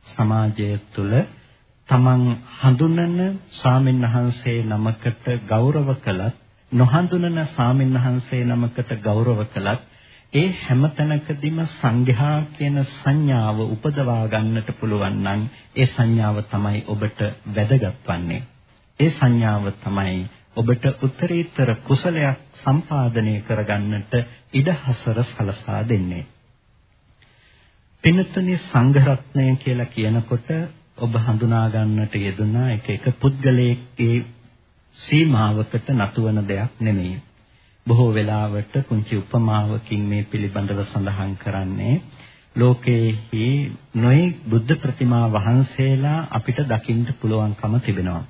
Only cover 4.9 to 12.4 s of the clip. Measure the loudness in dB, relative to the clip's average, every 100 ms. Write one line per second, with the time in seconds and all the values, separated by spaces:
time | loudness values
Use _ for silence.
4.9 | -2 -4 -6 -4 -4 -2 0 2 2 0
5.9 | -2 -4 -4 -4 -6 _ _ _ 4 4
6.9 | 4 2 0 0 -2 -4 0 0 2 2
7.9 | 2 0 0 -2 -4 -2 0 -2 -4 -6
8.9 | -4 -2 0 2 0 -2 -4 -4 -4 -6
9.9 | _ _ -20 _ 0 0 -2 0 2 2
10.9 | 0 0 0 -4 -6 -4 -4 -4 -2 0
11.9 | 2 2 2 2 0